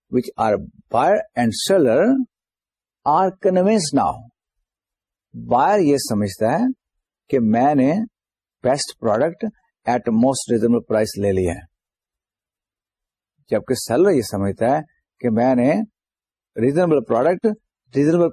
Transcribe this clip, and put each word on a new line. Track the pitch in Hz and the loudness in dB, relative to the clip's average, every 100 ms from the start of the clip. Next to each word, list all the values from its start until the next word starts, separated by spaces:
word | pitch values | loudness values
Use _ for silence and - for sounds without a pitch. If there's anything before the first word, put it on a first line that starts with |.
| - | -6
which | 123 - - | -4 -4 -4
are | 110 104 - - - | -2 -2 -4 -20 -6
buyer | 117 151 202 - - | 0 0 0 -2 -4
and | 117 104 | -2 -2
seller | - 196 131 120 214 269 247 _ _ _ _ _ _ _ 135 | 0 2 2 2 2 0 -4 _ _ _ _ _ _ _ 0
are | 156 190 185 196 | 0 0 -2 0
convinced | 185 185 220 151 139 | 2 2 0 0 0
now۔ | 87 - - _ _ _ _ _ _ _ _ _ _ 117 117 | 0 -4 -14 _ _ _ _ _ _ _ _ _ _ -12 -2
بائر | 120 156 208 | 2 2 2
یہ | 156 139 - | 2 0 0
سمجھتا | 107 101 - 110 | -4 -4 -2 0
ہے | 160 254 - _ _ _ _ - | 0 -2 -4 _ _ _ _ -4
کہ | 135 | -2
میں | 113 113 143 147 | 2 2 2 2
نے | 131 196 226 _ _ _ _ _ | 2 0 -6 _ _ _ _ _
بیسٹ | 123 139 - - | -2 -2 -4 -6
پروڈکٹ | 117 107 156 170 220 - _ _ - | -2 0 -2 -4 -10 -10 _ _ -4
at | 123 - 110 | -4 0 2
most | 127 131 - | 2 0 -2
reasonable | 117 117 120 - | 0 0 0 0
price | 110 107 - | -2 -2 -2
لے | 101 | -2
لیا | 95 90 | 0 -2
ہے، | 78 - _ _ _ _ _ _ _ _ _ _ _ _ _ _ _ _ _ - | -6 -12 _ _ _ _ _ _ _ _ _ _ _ _ _ _ _ _ _ -6
جبکہ | 107 - 123 | -4 -4 -6
سیلر | - 120 196 | -2 0 2
یہ | 151 | 2
سمجھتا | 107 101 98 95 113 | -2 -4 -4 -2 -2
ہے | 151 151 _ _ _ | -2 -6 _ _ _
کہ | 120 | -2
میں | 110 127 127 | 0 0 2
نے | 123 196 220 _ _ _ _ _ _ - | 2 0 -4 _ _ _ _ _ _ -4
ریزنیبل | 120 151 175 147 | -2 0 2 0
پروڈکٹ | 113 117 147 185 220 208 _ _ _ 139 | 0 0 0 0 -2 -4 _ _ _ 0
ریزنیبل | 147 175 170 | 2 2 0